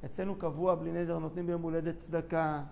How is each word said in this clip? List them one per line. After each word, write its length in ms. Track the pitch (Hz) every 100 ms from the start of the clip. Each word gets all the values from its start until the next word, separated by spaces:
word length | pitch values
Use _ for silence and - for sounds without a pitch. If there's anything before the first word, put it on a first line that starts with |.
| 139
אצלנו 300 | - 190 190
קבוע, 400 | 165 147 185 170
בלי 160 | 165
נדר, 280 | 170 170 170
נותנים 260 | 160 160 175
ביום 160 | 170
הולדת 380 | 165 160 160 156
צדקה 640 | - 165 160 165 156 147 143